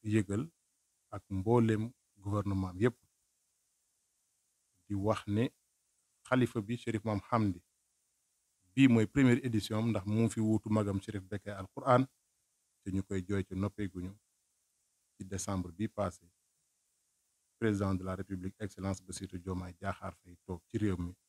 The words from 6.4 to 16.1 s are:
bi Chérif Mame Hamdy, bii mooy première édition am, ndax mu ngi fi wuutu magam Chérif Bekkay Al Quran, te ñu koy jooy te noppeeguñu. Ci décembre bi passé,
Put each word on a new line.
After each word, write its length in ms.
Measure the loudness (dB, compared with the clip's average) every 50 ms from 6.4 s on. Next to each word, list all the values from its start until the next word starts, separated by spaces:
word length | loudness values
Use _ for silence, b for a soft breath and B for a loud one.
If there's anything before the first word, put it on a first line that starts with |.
| 4 2 0 -4
bi 160 | -4 -4 -6 -6
Chérif 260 | -6 -4 -6 -4 -2
Mame 180 | -2 -2 -2 -2 0
Hamdy, 320 | 0 2 2 2 0 -2 _ _ _ _ _ _ _ _ _ _ _ _ _ _ _ _ _ _ _ _ _ _ _
bii 140 | 6 6 8
mooy 200 | 8 6 4 4
première 360 | _ 4 6 6 6 4 2
édition 320 | 0 -2 -2 -2 0 -2 0
am, 120 | 0 0
ndax 160 | 0 0 -2
mu 160 | 0 0 2 2
ngi 60 | 2
fi 100 | 0 0
wuutu 300 | 0 2 2 0 0 2
magam 300 | 0 2 2 2 0 -2
Chérif 220 | -4 -4 -10 -10 -8
Bekkay 300 | -8 -10 -10 _ -10 -10
Al 140 | -10 -12 -12 _
Quran, 300 | -6 2 4 6 6 6 2 _ _ _ _ _ _ _ _ _ _ _ _ _ _ _
te 60 | -4
ñu 120 | -4 -4 -4
koy 180 | _ -4 -6 -4 -2
jooy 160 | -2 -2 -2
te 100 | _ -4
noppeeguñu. 580 | -4 -4 -4 -4 -6 -8 -6 -6 -8 -10 -10 -12 -14 _ _ _ _ _ _ _ _ _ _ _ _ _ _ _ _ _ _ _ _
Ci 80 | -14
décembre 460 | -8 -8 -6 -4 -2 -2 -4 -4 -6
bi 160 | -6 -4 -6 -4
passé, 380 | _ -2 -2 -2